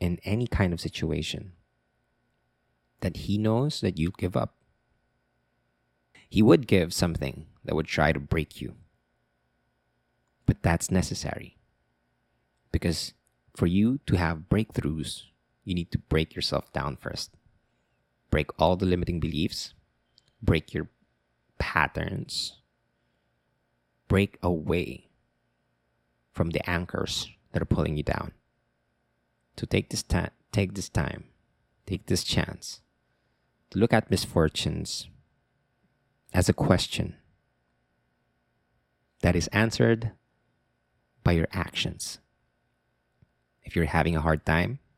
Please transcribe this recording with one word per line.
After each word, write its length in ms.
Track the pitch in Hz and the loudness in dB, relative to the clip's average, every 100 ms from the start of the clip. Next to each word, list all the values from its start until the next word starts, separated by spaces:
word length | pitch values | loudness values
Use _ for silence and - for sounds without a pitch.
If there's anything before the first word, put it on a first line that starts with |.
in 180 | 90 85 | -4 -2
any 220 | - 107 123 | -2 -2 0
kind 260 | - 92 | 0 0
of 80 | 85 | 0
situation 720 | - - 80 80 - - 92 - _ _ _ _ _ _ _ _ _ _ _ _ _ _ | -6 -4 -4 -2 -4 -8 -12 -18 _ _ _ _ _ _ _ _ _ _ _ _ _ _
that 280 | 98 - - | -6 -6 -2
he 80 | 101 | 0
knows 460 | 107 113 143 - | 2 2 0 -2
that 160 | 101 87 | -4 0
you'll 140 | 82 | -2
give 220 | - 90 | -2 -2
up. 200 | - - - _ _ _ _ _ _ _ _ _ _ _ _ _ _ _ _ _ | -2 -2 -6 _ _ _ _ _ _ _ _ _ _ _ _ _ _ _ _ _
He 140 | 95 | 4
would 260 | 107 165 117 | 8 6 6
give 280 | 98 82 | 2 2
something 520 | - 87 78 67 76 80 _ | 0 0 0 -6 -8 -14 _
that 100 | - | -4
would 120 | 76 78 | -2 -2
try 260 | - 78 | 2 2
to 80 | 73 | 2
break 420 | 71 82 76 - | -2 -2 -2 -8
you. 140 | - - - _ _ _ _ _ _ _ _ _ _ _ _ _ _ _ - | -14 -14 -20 _ _ _ _ _ _ _ _ _ _ _ _ _ _ _ 0
But 160 | - | 2
that's 280 | - 85 - | 2 2 2
necessary. 680 | 92 - - - - - - _ _ _ _ _ _ _ _ _ _ _ | 0 0 -4 -6 -8 -12 -20 _ _ _ _ _ _ _ _ _ _ _
Because 420 | - 87 80 - - _ _ _ | -2 0 -2 -6 -12 _ _ _
for 120 | - 87 | -2 0
you 340 | 95 110 135 - | 2 2 0 0
to 100 | 92 | 0
have 320 | 82 80 85 | 0 -2 -2
breakthroughs, 760 | 101 110 - 73 78 69 - - _ _ _ | 0 0 -4 -4 -4 -6 -10 -16 _ _ _
you 100 | - | -6
need 160 | 87 85 | -4 -2
to 80 | - | -6
break 360 | - 80 80 | 0 0 0
yourself 380 | - - 73 - | -2 -4 -2 -4
down 240 | 71 69 - | -6 -6 -6
first. 360 | - - - _ _ _ _ _ _ _ _ _ _ | -10 -10 -12 _ _ _ _ _ _ _ _ _ _
Break 180 | 76 76 - | 0 0 2
all 180 | 85 90 | 4 4
the 100 | 92 | 2
limiting 340 | 90 85 87 | 2 0 -2
beliefs. 540 | 80 76 90 - - - _ _ _ _ _ _ | -2 -2 -2 -4 -10 -14 _ _ _ _ _ _
Break 320 | 104 85 - | 0 0 0
your 160 | - 78 _ _ _ _ _ _ - | -6 -6 _ _ _ _ _ _ -6
patterns. 1000 | - - 78 - 82 - - - - - _ _ _ _ _ _ _ _ _ _ _ _ _ _ - | -2 2 2 0 -4 -6 -6 -8 -8 -12 _ _ _ _ _ _ _ _ _ _ _ _ _ _ 0
Break 300 | 98 101 - | 2 2 0
away 680 | 90 85 78 87 - - - _ _ _ _ _ _ _ _ _ _ _ _ | -2 0 0 0 -2 -8 -18 _ _ _ _ _ _ _ _ _ _ _ _
from 180 | - 85 | -4 -2
the 180 | 82 - | -2 -2
anchors 600 | 87 87 - - - - - _ | -2 -2 -4 -4 -6 -8 -12 _
that 80 | - | -4
are 60 | - | 0
pulling 320 | - 80 76 | 0 0 -2
you 40 | |
down. 300 | - - 87 - _ _ _ _ _ _ _ _ _ _ _ - | -2 -4 -4 -12 _ _ _ _ _ _ _ _ _ _ _ -10
So 80 | - | -2
take 240 | 101 - | -2 -2
this 120 | - | -6
ti-, 300 | - 87 85 - _ | -2 0 -2 -6 _
take 220 | 107 95 | 0 0
this 140 | 101 - | -2 -6
time, 360 | - 73 - - _ _ _ _ _ - | -4 -4 -6 -14 _ _ _ _ _ -6
take 200 | 95 - | -6 -2
this 180 | 92 | -2
chance 560 | - - 76 - - - _ _ _ _ _ _ _ _ _ | 0 -2 -2 -6 -14 -16 _ _ _ _ _ _ _ _ _
to 80 | 95 | 0
look 140 | 113 | 4
at 180 | 113 - | 4 4
misfortunes 1000 | 92 - 85 78 - - 80 80 - - - _ _ _ _ _ _ _ _ _ _ _ | 0 0 2 2 2 -4 -4 -6 -10 -12 -20 _ _ _ _ _ _ _ _ _ _ _
as 160 | 92 87 | 0 2
a 60 | |
question 600 | - - 90 - - 85 - _ _ _ _ _ _ _ _ _ _ _ _ _ _ _ _ _ _ _ _ | 2 4 4 2 -4 -6 -8 _ _ _ _ _ _ _ _ _ _ _ _ _ _ _ _ _ _ _ _
that 160 | 87 87 | 2 2
is 120 | 80 | 0
answered 640 | 104 113 - 117 113 113 - _ _ _ _ _ _ _ _ _ _ | 0 0 4 2 2 -2 -10 _ _ _ _ _ _ _ _ _ _
by 100 | - | 2
your 160 | 85 82 | 2 2
actions. 640 | 95 - - - - - - _ _ _ _ _ _ _ _ _ _ _ _ _ _ | -2 -6 -4 -6 -6 -12 -14 _ _ _ _ _ _ _ _ _ _ _ _ _ _
If 140 | - 87 | -6 -2
you're 80 | |
having 320 | 78 80 78 82 | 2 2 2 2
a 60 | |
hard 240 | 80 78 - | 2 0 2
time, 320 | 80 92 131 - | 0 0 -4 -12